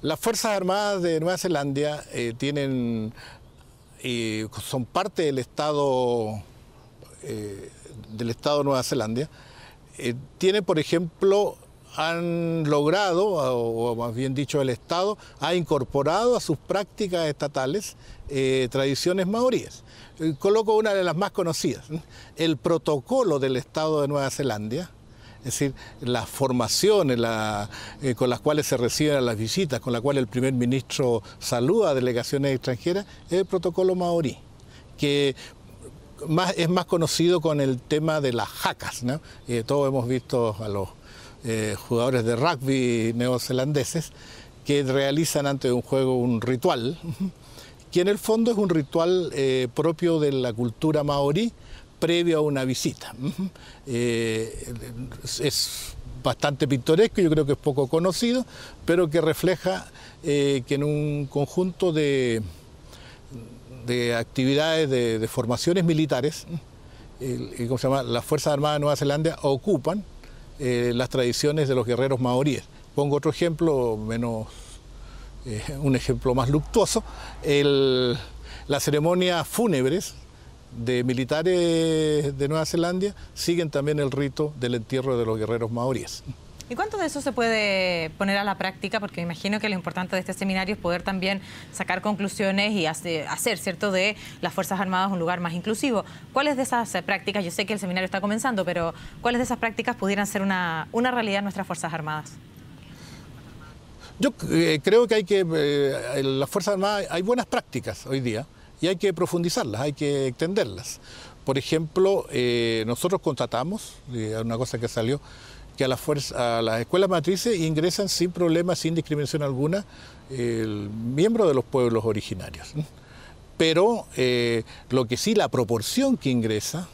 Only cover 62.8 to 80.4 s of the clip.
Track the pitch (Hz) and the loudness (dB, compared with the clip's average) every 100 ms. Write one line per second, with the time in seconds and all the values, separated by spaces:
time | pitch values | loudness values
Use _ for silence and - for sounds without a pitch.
62.8 | - - - - - 131 113 117 - 127 | -20 -20 -20 -20 -18 -18 -16 -20 -20 -14
63.8 | 120 120 120 117 117 - 131 139 156 160 | -4 -2 0 0 -2 0 2 4 4 4
64.8 | 156 131 120 113 110 - 117 120 - 180 | 4 4 2 0 -2 -2 0 0 2 2
65.8 | 170 156 156 139 147 - - 165 - - | 4 2 2 2 0 -4 -10 -10 -10 -20
66.8 | - - - - 131 123 123 - 120 127 | -20 -20 -20 -10 -6 -6 -6 -6 -2 0
67.8 | 135 135 120 120 - 151 156 143 147 151 | 2 0 0 -2 0 0 2 2 2 2
68.8 | 147 143 143 147 160 156 147 135 - 170 | 2 2 2 2 0 0 0 0 2 2
69.8 | 143 196 190 - - - - - 131 120 | 2 -4 -6 -16 -20 -20 -20 -6 -2 2
70.8 | 120 120 123 131 123 113 147 151 139 127 | 2 2 0 2 2 2 2 2 2 2
71.8 | 113 117 135 131 127 123 143 123 - - | 2 2 2 2 2 2 2 0 -6 -20
72.8 | - - 143 143 156 - 175 156 165 139 | -8 -2 0 2 0 0 0 2 2 2
73.8 | 123 107 107 113 117 113 107 - - - | 2 0 -2 -2 -2 -4 -6 -12 -18 -18
74.8 | - - - - - - 131 107 - 139 | -18 -18 -16 -16 -16 -16 -10 -8 -8 -2
75.8 | 143 127 - 120 131 127 127 147 147 - | 2 2 2 0 2 2 4 2 2 4
76.8 | 190 226 - - - - - 143 143 139 | 4 2 -2 -12 -14 -8 2 4 6 4
77.8 | 135 127 127 120 - - - - - 139 | 4 4 2 0 -6 -14 -16 -16 -2 0
78.8 | - 147 160 180 180 170 147 - 233 147 | 2 2 4 4 2 2 0 0 2 4
79.8 | 131 170 - - - - | 2 0 -4 -12 -20 -20